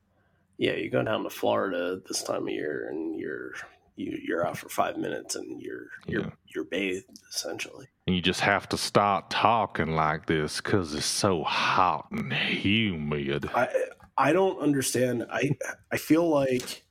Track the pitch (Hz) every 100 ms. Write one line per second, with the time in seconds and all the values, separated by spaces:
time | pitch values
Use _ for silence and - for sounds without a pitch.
0 | _ _ _ _ _ - - 85 90 127
1 | 117 110 98 - 107 107 101 87 87 92
2 | - - - 90 - - 76 67 57 76
3 | 80 80 85 64 64 - - - _ -
4 | 101 - - 85 85 - - - 87 -
5 | 92 57 - - - - 60 62 60 -
6 | - 107 - - _ 80 78 87 98 92
7 | - - - - - - - - - _
8 | - 92 87 90 - 98 - - - 107
9 | 101 95 - - 104 117 95 - 78 80
10 | 78 78 - 80 76 - - 104 80 73
11 | - - 104 85 71 - - - 90 76
12 | - - - - - - 101 110 107 82
13 | 73 73 69 71 78 120 127 - - -
14 | - - 139 175 190 - 147 139 127 123
15 | 123 120 - 113 135 - - - - -
16 | - 156 170 147 135 127 - - _